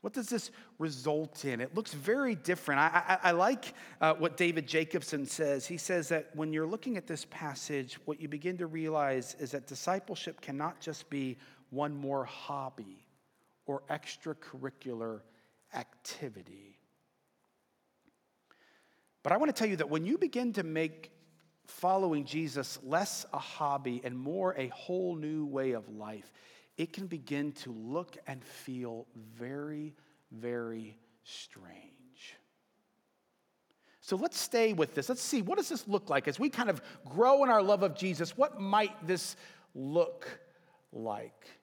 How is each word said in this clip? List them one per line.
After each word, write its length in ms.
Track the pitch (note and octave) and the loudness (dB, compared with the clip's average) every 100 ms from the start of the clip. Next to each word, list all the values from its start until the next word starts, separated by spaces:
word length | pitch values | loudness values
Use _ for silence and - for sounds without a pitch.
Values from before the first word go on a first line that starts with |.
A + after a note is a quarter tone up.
What 120 | G3+ | -6
does 160 | A#3 A3+ | -6 -2
this 200 | A#3+ - - - _ | -2 -4 -16 -20 _
result 640 | D#3+ C3+ C3+ D3+ D#3 - | -4 -2 0 0 -2 -4
in? 160 | C#3 A#2 | -2 -2
It 160 | C3 F3 | -2 -4
looks 180 | G#3+ | -6
very 420 | D3 C#3 B3+ C4+ G3 | -6 0 2 2 0
different. 440 | D#3 F3+ - C#3 | 0 -2 2 4
I, 400 | D#3 E3+ E3+ F#3 | 6 4 4 4
I, 60 | F#3 | 6
I 20 | |
like, 420 | E3+ G3 C4+ - - - - | 6 4 4 -4 -14 -18 2
uh, 140 | D#3 | 4
what 240 | D#3+ E3 - | 6 2 4
David 280 | F3 E3 D3 | 2 2 2
Jacobson 580 | D#3+ D#3+ F3 - D3+ C#3 | 2 2 -2 -2 -4 -4
says. 400 | - D3+ C#3 - | 0 2 2 -2
He 120 | E3+ | -6
says 320 | - F3+ D3 | 0 0 2
that 200 | D#3+ D3+ D3+ | 0 0 -4
when 180 | D#3 | -2
you're 140 | D#3 D#3+ | 0 0
looking 280 | A3 C4 G#3+ | -2 -2 -4
at 100 | - | -4
this 200 | D#3+ - | -8 -8
passage, 720 | - D#3 C3+ - D3 B2+ - - | -8 -8 -6 -4 -4 -4 -8 -6
what 160 | D3+ | -6
you 60 | D#3+ | -4
begin 300 | D3 E3+ F#3 | -4 -4 -2
to 80 | E3+ | -4
realize 680 | D#3+ D#3+ D#3 C#3+ C3 B2 - | -2 0 2 4 2 -2 -8
is 120 | B2+ | -6
that 160 | C#3+ - | -6 -8
discipleship 720 | C3 - F#3+ G3 F#3+ - D#3+ | -6 -2 -2 -2 -8 -8 -10
cannot 400 | - C#3 D#3 E3 | -8 -4 -4 -6
just 300 | - D3 - | -10 -10 -8
be 280 | C#3+ C3 B2 - - _ | -4 -4 -6 -14 -20 _
one 260 | C3 D3 D3 | -4 -2 -2
more 300 | C#3 C#3 B2 | -2 -2 -2
hobby 800 | - - C#3+ C3+ B2+ G#2 G2 _ _ _ _ _ _ - | -8 -8 -6 -6 -10 -16 -18 _ _ _ _ _ _ -6
or 160 | C#3 - | -6 -4
extracurricular 1300 | D3+ - - E3 D3+ - C3+ C3 C3 C3 A#2 A2+ A2 - _ _ _ _ | -6 -6 -10 -8 -10 -12 -10 -10 -8 -8 -4 -4 -6 -12 _ _ _ _
activity. 1040 | C3 A#2+ - - - C#3 G#2 F2+ G2 G2+ G2+ _ _ _ _ _ _ _ _ _ _ _ _ _ _ _ _ _ _ _ _ _ _ _ _ | -10 -10 -14 -14 -10 -10 -12 -18 -20 -20 -20 _ _ _ _ _ _ _ _ _ _ _ _ _ _ _ _ _ _ _ _ _ _ _ _
But 100 | - | 2
I 40 | F#3+ | 4
want 160 | D4+ | 4
to 60 | - | 4
tell 80 | A3 | 2
you 80 | F#3 | 2
that 140 | C#3+ | 2
when 160 | D#3 E3+ | 2 2
you 120 | D#4 | 2
begin 360 | E4+ B3 B3 | 2 2 0
to 100 | G3+ | 0
make 480 | E3 D#3 D#3+ D#3+ - _ _ _ _ _ - | -2 0 0 -2 -20 _ _ _ _ _ -20
following 580 | - F3+ F#3+ F#3+ D#3 | -2 2 4 4 2
Jesus 560 | C#3 D3+ D#3+ C3+ C3 - | 0 -2 -2 -2 -6 -8
less 440 | C3+ D#3+ G3+ - - | 0 0 0 -4 -6
a 40 | D3 | -6
hobby 640 | - - D3 C#3 C3 B2 B2+ | -6 -2 0 0 -2 -4 -4
and 120 | B2+ | -6
more 380 | C3+ F3+ F#3 F#3 | -4 0 0 0
a 120 | C3 | -4
whole 480 | - - F3+ F3+ E3 | -6 -4 -2 -2 -2
new 280 | D3+ D#3 D3 | -4 -2 -2
way 280 | C3+ C3+ | 0 0
of 160 | A#2 G#2 | 0 -4
life, 420 | G#2+ G#2+ G#2+ G2 - - - _ - | -12 -10 -12 -14 -20 -20 -20 _ -6
it 160 | E3 | -6
can 140 | F3 F#3+ | -4 -8
begin 440 | E3+ B2+ C#3+ D3 | -8 -4 -2 -2
to 200 | C#3+ C3 | -4 -10
look 420 | A2+ A2 D3+ F3 - - | -10 -4 -4 -4 -12 -12
and 160 | C3 | -12
feel 640 | A#2 - - B2+ B2 A2+ A#2 A#2 G#2+ A2+ | -12 -16 -8 -6 -6 -8 -12 -18 -20 -12
very, 560 | A#2+ C#3 D3 D3+ D3+ C#3+ _ _ _ | -8 -6 -6 -6 -8 -12 _ _ _
very 680 | A2+ A#2+ A#2+ A#2 A2+ A2 A2 _ _ - | -8 -4 -4 -4 -6 -10 -16 _ _ -18
strange. 1120 | - - F2+ F2+ F2+ - B3+ - - - - _ _ _ _ _ _ _ _ _ _ _ _ _ _ _ _ | -16 -16 -18 -20 -20 -20 _ -20 -20 -20 -20 _ _ _ _ _ _ _ _ _ _ _ _ _ _ _ _
So 160 | - F#3+ | -4 0
let's 240 | E4 - | 0 -2
stay 320 | - A#3+ A3+ | 0 4 4
with 220 | F#3 D3+ | 6 2
this. 160 | - C3+ | 2 -2
Let's 120 | B3 | -2
see, 200 | - C4+ | 0 0
what 160 | F#3+ G4 | 2 0
does 100 | F4+ | 0
this 220 | D#4 - | -2 0
look 200 | G3 - | 0 4
like? 200 | C#3 D3+ | 2 2
As 100 | C#3 | 0
we 100 | C4+ | 0
kind 200 | - A#3+ | 2 2
of 120 | D#3+ - - | 0 -2 -16
grow 400 | C3+ C#3+ A#3+ C#4 | -8 6 10 10
in 60 | C4+ | 10
our 120 | A3 | 8
love 220 | F#3+ G3+ | 8 6
of 140 | F#3+ D3 | 6 2
Jesus, 400 | F#3 D#3 E3 - | -2 0 -2 2
what 240 | C#4+ C#4+ | 2 2
might 440 | G3 G#3 G#3 - D#3+ | 2 4 4 0 -2
this 300 | F3+ - - - - _ - | 0 -2 -10 -16 -20 _ -8
look 640 | C3+ D#3+ E3 - - - - _ _ _ _ | 0 4 2 0 -12 -14 -18 _ _ _ _
like? 540 | - A2+ G#2 A2+ - - - | -8 -6 -6 -8 -16 -20 -20